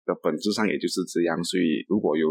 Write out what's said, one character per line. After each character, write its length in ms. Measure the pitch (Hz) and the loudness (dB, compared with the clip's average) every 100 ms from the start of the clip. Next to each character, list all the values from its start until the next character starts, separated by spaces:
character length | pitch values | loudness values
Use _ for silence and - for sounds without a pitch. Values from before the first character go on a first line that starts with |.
的 80 | - 87 | -4 -2
本 160 | 85 78 | -2 -2
质 160 | 104 | -2
上 160 | 104 104 | 0 0
也 80 | 73 | 0
就 80 | |
是 160 | 87 95 85 | -2 -4 -4
这 160 | 87 | 0
样， 160 | 85 82 | 0 0
所 160 | 85 92 | -2 0
以 240 | 82 67 - | 0 0 0
如 80 | 104 | 0
果 160 | 95 | 2
有 160 | 78 78 | 2 2